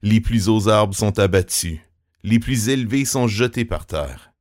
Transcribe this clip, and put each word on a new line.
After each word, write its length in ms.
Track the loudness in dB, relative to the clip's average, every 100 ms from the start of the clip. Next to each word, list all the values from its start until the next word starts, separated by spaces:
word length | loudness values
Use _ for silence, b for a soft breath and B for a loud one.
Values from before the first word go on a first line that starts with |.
Les 220 | 4 2
plus 260 | 2 0 2
hauts 200 | 2 4
arbres 260 | 2 2
sont 240 | 0 -2 2
abattus, 640 | 2 2 0 -4 -6 -8 _ _ _ _
les 160 | 0 0
plus 320 | 2 -2 0
élevés 340 | -2 -2 -2
sont 240 | -2 -2 -2
jetés 380 | 0 -2 -2 -6
par 180 | -6
terre. 480 | -6 -8 -8 -10 _ _